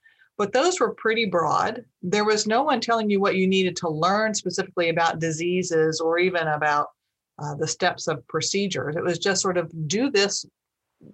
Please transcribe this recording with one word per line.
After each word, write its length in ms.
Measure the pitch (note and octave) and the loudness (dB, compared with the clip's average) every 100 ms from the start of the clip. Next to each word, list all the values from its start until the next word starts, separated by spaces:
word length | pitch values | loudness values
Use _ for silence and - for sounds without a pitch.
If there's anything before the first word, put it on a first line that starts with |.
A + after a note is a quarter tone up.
| _ _ _ - | _ _ _ -4
but 160 | G3+ | 0
those 260 | B3+ E4+ F4+ | 2 2 2
were 140 | A3+ | -2
pretty 320 | - A3 A3+ A3 | 0 0 0 0
broad. 580 | F3 D#3+ C#3 F#3+ B3+ - _ | 0 2 2 0 -4 -12 _
There 220 | F3+ G#3 | -2 0
was 240 | G#3+ G#3+ G#3 | 2 0 2
no 160 | A3+ | 0
one 160 | D4+ B3+ | 2 0
telling 300 | B3+ A#3 G#3+ | 0 0 2
you 100 | G3+ | 2
what 160 | F#3 F3+ | 2 2
you 120 | F#3+ | 2
needed 280 | F#3+ F#3 F3 | 2 2 -2
to 120 | F3 | -4
learn 440 | D3+ E3+ G#3 A3 | 0 2 2 0
specifically 560 | G#3+ F#3 F3+ F#3+ - E3+ | -2 -4 -4 -4 -2 0
about 300 | E3 E3 E3 | 2 0 0
diseases 800 | E3 D#3 F3 F3+ F3+ D#3+ D#3 D#3+ | -2 -2 -2 -2 0 2 2 0
or 200 | E3 E3+ | 0 2
even 280 | F#3 F3 D#3+ | 2 0 0
about, 400 | D3+ D3+ D3 D3 - _ _ _ - | 0 2 0 -2 -8 _ _ _ -12
uh, 160 | D3 D3 | -10 -4
the 120 | D#3 | -6
steps 400 | - F3+ E3+ - | -2 -2 -2 -4
of 180 | D3 - | -6 -6
procedures. 680 | D#3+ D#3 G3 G3+ C#3+ C#3 D#3+ | -6 -2 -2 -2 -2 -4 -4
It 80 | |
was 160 | F3+ E3 | -2 -2
just 220 | G3+ F#3 | 0 0
sort 160 | F#3+ F3+ | 0 0
of 120 | E3 E3 D3+ | -2 -6 -4
do 220 | F#3+ C4+ | 0 0
this 360 | G3+ G3+ - - _ _ _ _ _ - | 2 2 -2 -8 _ _ _ _ _ -20